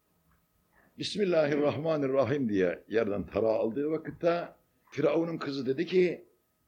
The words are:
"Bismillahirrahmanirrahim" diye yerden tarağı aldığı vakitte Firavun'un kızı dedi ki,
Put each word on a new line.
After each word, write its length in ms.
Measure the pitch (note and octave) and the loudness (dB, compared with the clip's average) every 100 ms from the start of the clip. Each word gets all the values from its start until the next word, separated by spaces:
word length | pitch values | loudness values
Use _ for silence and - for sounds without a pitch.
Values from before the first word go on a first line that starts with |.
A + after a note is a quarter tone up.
| _ _ _ _ _ _ _ _ _ - | _ _ _ _ _ _ _ _ _ -10
"Bismillahirrahmanirrahim" 1500 | C#3 - G3 E3+ D3 D3 D3 A#2 D#3+ D#3 C3+ C#3 A#2 D3 A#2+ | -8 -2 2 2 2 2 2 0 -2 -2 0 2 2 0 0
diye 340 | G2+ F2+ E2+ - | 2 2 0 -2
yerden 380 | G#2 G#2+ G2+ E2+ | 0 0 -2 -2
tarağı 280 | F#2+ A2 | 0 2
aldığı 380 | A2 A2+ C3+ D3 | 2 0 -2 -2
vakitte 580 | D#3 D#3 - E3+ E3+ - - _ _ _ | -4 -6 -4 0 0 -4 -14 _ _ _
Firavun'un 460 | C3+ C#3+ D#3 E3 E3 | -2 0 2 -2 -4
kızı 280 | D3 C#3 B2+ | -6 -4 -2
dedi 200 | C3+ F3 | -2 0
ki, 400 | F#3 F3+ C#3 - _ _ _ | 2 2 0 -10 _ _ _